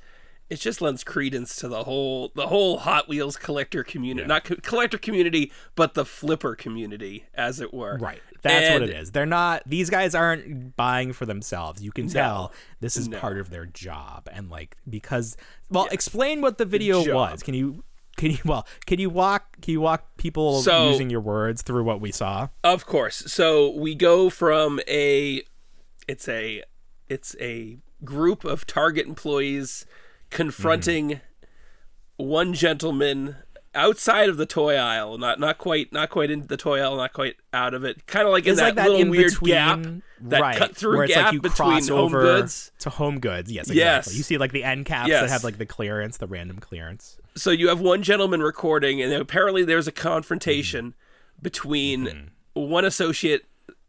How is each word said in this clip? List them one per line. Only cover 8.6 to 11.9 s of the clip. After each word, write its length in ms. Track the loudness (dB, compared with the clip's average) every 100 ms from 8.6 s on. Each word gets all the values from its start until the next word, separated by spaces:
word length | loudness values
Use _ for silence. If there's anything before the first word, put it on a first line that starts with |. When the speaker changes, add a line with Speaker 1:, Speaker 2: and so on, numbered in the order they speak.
| 6
Speaker 2:
what 80 | 4
Speaker 1:
And 80 | 2
Speaker 2:
it 40 | -4
is. 160 | -6
They're 120 | -2
not, 380 | 0 2 0 -2
these 240 | -4 -2 0
guys 260 | 0 0
aren't 640 | 2 2 0 -6 -12 -10 -2
buying 380 | 0 0 -2
for 100 | -6
themselves. 580 | -6 -6 -8 -8 -8 -10
You 80 | -10